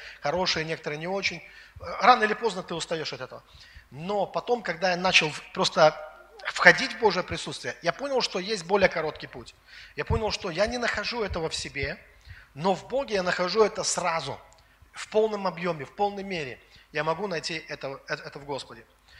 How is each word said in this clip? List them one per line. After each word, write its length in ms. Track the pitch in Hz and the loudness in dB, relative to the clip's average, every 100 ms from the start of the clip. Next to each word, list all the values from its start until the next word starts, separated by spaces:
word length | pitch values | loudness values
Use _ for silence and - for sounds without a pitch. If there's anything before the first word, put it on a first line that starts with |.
| - - | -10 -6
хорошие, 440 | 143 170 180 165 156 | -2 0 0 0 -2
некоторые 340 | 160 165 147 | -4 -6 -6
не 80 | 165 | -4
очень. 300 | 196 190 170 - - - - | -2 -2 -4 -10 -20 -20 -16
Э, 40 | - - | -10 4
рано 220 | 202 247 | 6 8
или 100 | 214 | 4
поздно 300 | 208 233 185 | 0 -2 -2
ты 100 | - | -6
устаёшь 400 | 170 - 165 143 | -6 -4 -4 -4
от 80 | 143 | -8
этого. 220 | 127 117 - - - - - | -10 -14 -18 -20 -20 -20 -18
Но 340 | 127 175 208 180 | -10 -4 -2 -2
потом, 380 | 170 160 240 | -2 0 0
когда 280 | 185 165 185 | 0 0 0
я 60 | 175 | 2
начал 320 | 185 175 156 | 4 4 4
в-, 240 | 143 - | -2 -8
просто 420 | 180 175 - 156 - - - - - - | -2 2 8 8 8 -4 -18 -20 -10 -8
входить 480 | - 180 165 262 | 8 8 8 2
в 60 | 226 | 0
Божье 220 | 226 180 | 2 2
присутствие, 540 | 170 165 - 143 127 - | -2 -6 -8 -8 -8 -4
я 100 | 165 | -4
понял, 280 | - 277 262 | -2 -2 0
что 180 | - 196 | 0 -2
есть 260 | 185 220 165 | -4 -6 0
более 240 | 202 180 | 4 4
короткий 380 | 175 156 - 147 | 2 -4 -6 -12
путь. 280 | 131 113 - - - - - | -14 -16 -20 -20 -20 -12 -8
Я 100 | 147 | -2
понял, 260 | 226 214 | 0 0
что 180 | - 196 | -2 -4
я 180 | 165 220 | 0 0
не 100 | 247 | 0
нахожу 440 | 233 - 202 240 | -2 -2 -4 -4
этого 260 | 196 185 160 | -4 -2 -4
в 60 | - | -4
себе, 420 | - 139 139 175 - - - - - | -6 -6 -6 -6 -14 -20 -20 -20 -18
но 200 | 135 180 | -2 0
в 140 | 175 - | 0 -2
Боге 280 | 247 254 202 | -2 0 0
я 80 | |
нахожу 400 | 180 170 180 202 | 0 0 2 4
это 200 | 208 196 | 4 2
сразу, 560 | - - 175 165 139 110 - - _ _ - | -2 0 0 -2 -4 -10 -14 -20 _ _ -20
в 140 | - - | -16 -2
полном 380 | 214 220 208 190 | 2 2 2 -2
объёме, 380 | 170 175 160 131 | -2 -4 -4 -8
в 100 | - | -2
полной 280 | 202 202 | -2 -2
мере. 360 | 196 180 135 110 - - - | -6 -6 -6 -10 -18 -20 -8
Я 120 | 151 | -2
могу 240 | 156 160 208 | -2 -2 -4
найти 360 | 165 - 160 - | -4 -6 -8 -8
это, 320 | 147 135 135 - | -8 -8 -10 -8
это, 160 | 151 | -8
это 160 | 151 147 | -8 -14
в 60 | 143 | -8
Господе. 400 | 135 - 117 113 _ _ - | -8 -8 -16 -20 _ _ -20